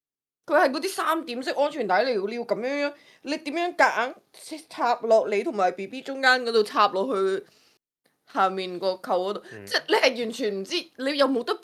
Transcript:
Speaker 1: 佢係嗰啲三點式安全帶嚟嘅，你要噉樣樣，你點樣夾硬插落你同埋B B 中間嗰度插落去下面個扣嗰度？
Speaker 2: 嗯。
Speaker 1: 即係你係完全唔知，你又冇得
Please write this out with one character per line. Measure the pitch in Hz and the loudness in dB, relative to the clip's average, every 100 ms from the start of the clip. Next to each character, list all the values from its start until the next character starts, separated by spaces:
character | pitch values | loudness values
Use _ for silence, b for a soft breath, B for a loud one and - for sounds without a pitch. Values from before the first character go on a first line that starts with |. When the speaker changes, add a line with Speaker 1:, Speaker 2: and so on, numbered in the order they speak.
| _ _ _ _ - | _ _ _ _ 2
Speaker 1:
佢 | 311 | 4
係 | 294 | 4
嗰 | 277 | 0
啲 | 359 | -4
三 | - 311 330 247 | -2 -2 -2 -4
點 | 240 | -6
式 | 254 | -4
安 | 240 294 | 0 0
全 | 302 202 | 0 0
帶 | 185 262 | 2 2
嚟 | 214 | 0
嘅， | 202 | -2
你 | 240 | -4
要 | |
噉 | 233 196 | -4 -4
樣 | 254 285 285 | -2 -2 -4
樣， | 285 B B | -6 B B
你 | 262 302 | -8 -6
點 | 294 | -4
樣 | 320 349 349 | -4 -2 2
夾 | 247 175 254 | 2 2 -4
硬 | - _ - - 302 - | -6 _ -20 -14 -14 -12
插 | - 247 233 | -2 0 0
落 | 226 226 190 | 4 4 4
你 | 202 | 0
同 | 330 208 | -2 0
埋 | 180 | 0
B | 180 190 | 0 -10
B | 262 | -10
中 | 262 269 | -10 0
間 | 262 254 233 | 2 2 2
嗰 | |
度 | 226 | 0
插 | 214 262 202 | 2 4 2
落 | 185 254 | 2 -2
去 | 196 196 190 - b b b _ _ _ _ _ | 0 0 -2 -8 b b b _ _ _ _ _
下 | - 190 | 0 2
面 | 190 180 175 | 0 -6 -4
個 | 185 185 | -4 -4
扣 | 247 180 190 | -2 -2 0
嗰 | |
度？ | 202 - | -6 -10
Speaker 2:
嗯。 | 110 98 | -16 -6
Speaker 1:
即 | - | -4
係 | - | 2
你 | 440 | 4
係 | 269 233 | 4 2
完 | 226 | -6
全 | 226 214 196 | -4 -4 -4
唔 | 190 | -4
知， | 330 - - | -6 -8 -6
你 | 269 294 | -4 0
又 | 269 | 2
冇 | 262 | 0
得 | 247 339 | -2 -6